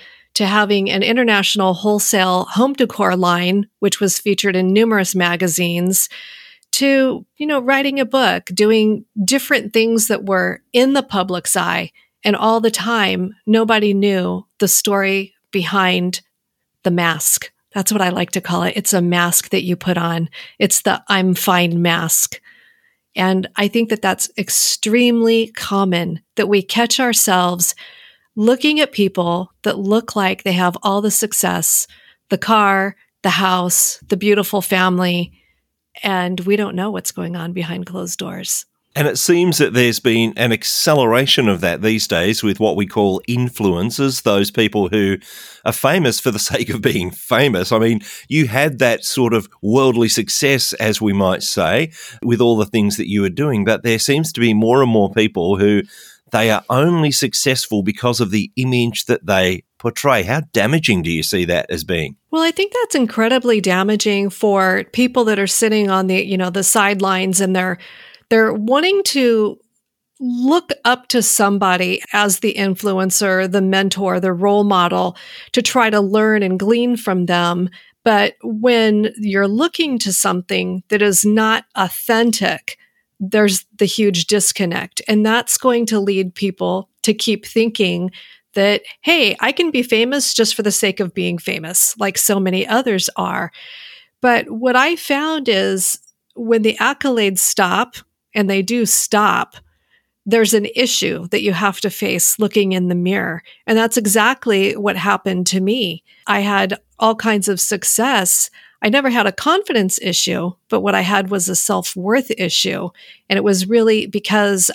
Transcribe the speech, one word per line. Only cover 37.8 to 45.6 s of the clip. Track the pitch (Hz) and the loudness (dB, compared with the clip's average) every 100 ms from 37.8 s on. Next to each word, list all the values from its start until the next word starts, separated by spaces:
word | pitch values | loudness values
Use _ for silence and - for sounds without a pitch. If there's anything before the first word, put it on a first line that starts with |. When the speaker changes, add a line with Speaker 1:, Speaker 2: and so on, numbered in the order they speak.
| 175 | -10
Speaker 1:
closed | 180 175 - | -10 -10 -10
doors. | 190 185 185 - - _ _ | -10 -10 -8 -8 -10 _ _
Speaker 2:
And | 147 147 | -2 -2
it | 123 | 0
seems | - 175 180 160 | 2 2 2 2
that | 143 | 2
there's | 120 120 110 | 4 2 2
been | 123 113 113 - | 2 2 0 0
an | 120 | 0
acceleration | 110 - - 165 151 117 120 135 - 113 | 0 -2 -2 2 2 4 2 2 2 2
of | 90 | 2
that | 87 82 | 0 0
these | 110 110 - | 0 0 0
days | 85 92 110 | 0 0 0
with | 107 95 | 0 0
what | 107 82 | 0 0
we | 95 | -2
call | 110 101 92 - | 0 0 0 -2
influencers, | 120 123 - 101 85 110 - 139 127 | -4 -4 -2 0 0 -2 -2 -2 0
those | 113 101 101 | 0 0 0
people | - 107 104 92 | 0 0 0 0
who | 107 98 95 - - - - | 0 0 -2 -8 -20 -20 -8